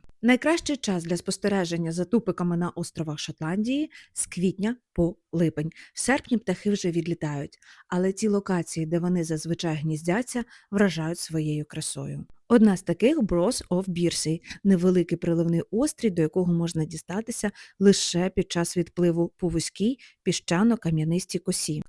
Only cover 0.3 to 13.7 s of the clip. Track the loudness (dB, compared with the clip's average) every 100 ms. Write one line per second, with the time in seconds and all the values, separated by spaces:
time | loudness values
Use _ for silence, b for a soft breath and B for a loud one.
0.3 | 4 4 0 0 -4 -2 -2 -2 -4 -4
1.3 | -2 0 0 -2 -2 -4 -4 0 0 0
2.3 | -2 0 0 -2 -4 -8 -6 -6 -6 -8
3.3 | -8 -4 -2 -2 -2 -4 B B -10 -8
4.3 | -2 -2 0 -4 -4 _ -2 -2 -2 _
5.3 | 0 0 0 -6 -8 B -6 0 0 0
6.3 | -2 -2 -2 -2 -2 -2 -2 -4 -4 -6
7.3 | -6 -8 -14 B B B 0 0 0 0
8.3 | 0 0 -2 -2 -4 -2 0 2 0 0
9.3 | -2 -2 -2 -2 -2 -2 -2 0 -2 -2
10.3 | -6 -8 B B 2 2 2 -4 -6 -4
11.3 | -4 -2 -4 -6 -8 -8 -8 -8 -10 -12
12.3 | -10 4 6 6 4 0 2 4 4 2
13.3 | 2 2 0 -2